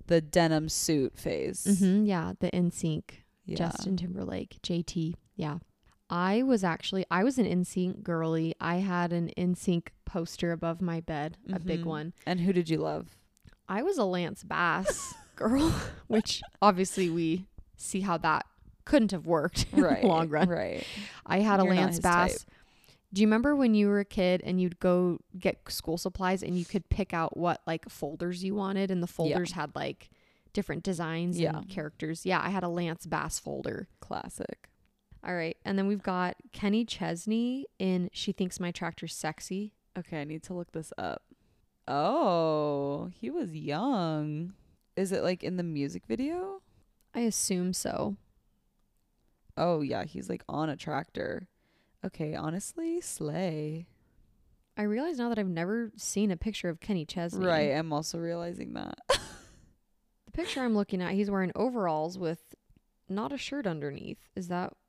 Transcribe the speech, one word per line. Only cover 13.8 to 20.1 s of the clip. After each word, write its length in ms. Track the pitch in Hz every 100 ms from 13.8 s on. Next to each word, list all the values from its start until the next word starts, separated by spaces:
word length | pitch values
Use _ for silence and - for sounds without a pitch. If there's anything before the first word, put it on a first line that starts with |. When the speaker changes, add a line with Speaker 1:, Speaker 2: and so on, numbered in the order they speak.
Speaker 2:
was 140 | 330 370
a 80 |
Lance 400 | 196 180 175 -
Bass 720 | - 156 175 160 339 - 1077 932
Speaker 1:
<laughs> 120 | - -
Speaker 2:
girl, 340 | 220 269 320 - -
<laughs> 160 | - -
which 340 | 220 - - - -
obviously 480 | 202 180 185 - 180
we 380 | 165 165 175 190 - - -
see 240 | - 190
how 160 | 196 170
that 260 | 156 156 - _ - -
couldn't 280 | - 302 214
have 120 | 185 160
worked 380 | 165 165 - -
<laughs> 40 |
in 100 | 302
Speaker 1:
Right, 200 | - -
Speaker 2:
the 60 |
long 200 | 214